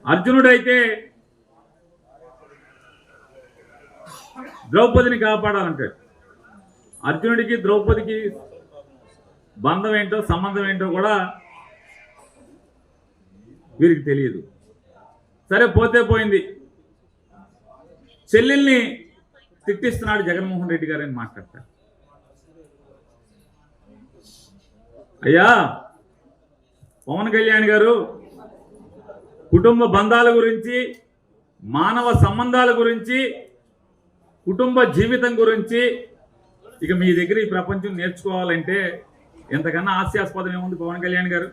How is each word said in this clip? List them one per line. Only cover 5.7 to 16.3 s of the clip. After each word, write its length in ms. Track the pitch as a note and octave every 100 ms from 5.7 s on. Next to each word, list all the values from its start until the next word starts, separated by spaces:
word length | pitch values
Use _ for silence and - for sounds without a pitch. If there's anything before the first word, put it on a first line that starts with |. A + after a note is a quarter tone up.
| C3+ A#2 - _ _ _ _ _ - _ _ _ -
అర్జునుడికి 520 | - D#3+ A3+ A#3 G#3+ A#3
ద్రౌపదికి 540 | F#3 G#3 G#3 A3 A3 A3 G#3 - - - _ D3 - _ _ _ _ _ _ -
బంధం 360 | D3+ F3+ G#3+ G#3+
ఏంటో, 240 | G3 G#3+ -
సంబంధం 340 | F3 G3 G3 G3
ఏంటో 180 | F#3+ F#3
కూడా 240 | F3 G#3 G3+ F3+ - - - - _ _ - _ _ _ _ _ _ _ _ _ _ _ _ _ _ - - _ -
వీరికి 240 | E3+ D#3
తెలియదు. 380 | C#3 C#3 C3 F#2+ D2 _ _ _ _ _ _ _ _ _ _
సరే, 140 | G3+ A#3 F#3
పోతే 240 | A#3 A#3
పోయింది. 380 | G#3+ A3 G#3+